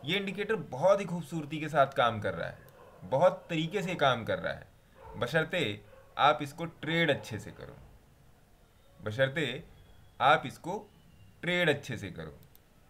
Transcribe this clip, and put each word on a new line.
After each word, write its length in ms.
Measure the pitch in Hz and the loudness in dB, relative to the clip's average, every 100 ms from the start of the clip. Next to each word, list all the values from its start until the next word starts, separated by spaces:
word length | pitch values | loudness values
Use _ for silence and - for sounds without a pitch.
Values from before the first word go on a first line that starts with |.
| 131 | -2
ये 120 | 196 | -2
इंडिकेटर 380 | 196 185 202 220 | -2 -6 -4 -4
बहुत 440 | 139 127 180 196 | -4 2 4 4
ही 60 | 196 | 2
खूबसूरती 540 | 175 147 165 143 156 | -6 -4 -6 -4 -6
के 100 | 151 | 0
साथ 240 | 151 135 | 4 4
काम 260 | - 120 110 | 4 2 2
कर 140 | 101 | -4
रहा 140 | 85 90 | -4 -8
है, 100 | - - - - - - | -8 -20 -20 -20 -20 -2
बहुत 400 | 135 180 185 - | 4 4 4 -4
तरीके 320 | 165 165 202 | -4 -2 -4
से 140 | 180 170 | -4 2
काम 260 | 143 120 104 | 2 2 -2
कर 140 | 95 | -4
रहा 140 | 87 | -4
है, 140 | 69 - - _ - - 98 | -8 -14 -20 _ -20 -16 -6
बशर्ते 640 | 120 160 160 185 123 104 - - - - | -2 0 0 -2 -2 -4 -14 -20 -14 4
आप 220 | 135 151 | 4 4
इसको 240 | 143 - 170 | -2 -8 -10
ट्रेड 460 | - 151 165 165 | -8 -2 2 2
अच्छे 280 | 123 - 107 | 0 -2 -10
से 120 | 85 | -10
करो, 260 | - - - - - - _ - - _ - _ _ _ - | -16 -18 -18 -20 -20 -20 _ -20 -20 _ -20 _ _ _ -10
बशर्ते 640 | 104 107 135 147 135 135 - - - - - - | -8 0 0 2 -2 -4 -12 -20 -20 -20 -20 2
आप 240 | 127 160 127 | 4 6 2
इसको 320 | - 160 208 - - - - - - | -10 -8 -8 -10 -20 -20 -20 -20 -8
ट्रेड 280 | 165 180 175 | -2 2 2
अच्छे 280 | - - 107 | 2 -2 -8
से 120 | 95 | -8
करो। 280 | 82 80 - - - _ - | -10 -14 -16 -20 -20 _ -20